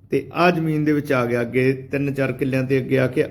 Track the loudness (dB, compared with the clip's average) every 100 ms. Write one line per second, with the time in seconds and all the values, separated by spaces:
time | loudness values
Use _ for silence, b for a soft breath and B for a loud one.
0 | -4 -4 -4 2 2 2 0 0 2 0
1 | 2 0 2 0 0 2 2 0 -4 -4
2 | -2 -2 -2 -2 -2 -2 0 0 2 0
3 | 2 0 -2